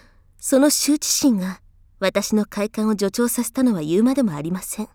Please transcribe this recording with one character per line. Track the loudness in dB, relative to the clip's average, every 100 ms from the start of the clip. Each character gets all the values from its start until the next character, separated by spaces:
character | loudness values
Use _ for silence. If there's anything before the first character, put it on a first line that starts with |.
| -20 _ _ _
そ | 0 4
の | 4
羞 | 2 0
恥 | 0 -2
心 | 0 2 2
が | -2 -10 -18 _ _ -6
私 | -2 -2 0
の | 0
快 | 0 -4 -6
感 | -2 -2
を |
助 | 0 -2
長 | 0 -2
さ | -2
せ | -4
た | 0
の | 0
は | 0
言 | 0 2
う |
ま | 2
で | 2
も | 0
あ | -2
り | -6
ま | -6
せ | -8 -10
ん。 | -12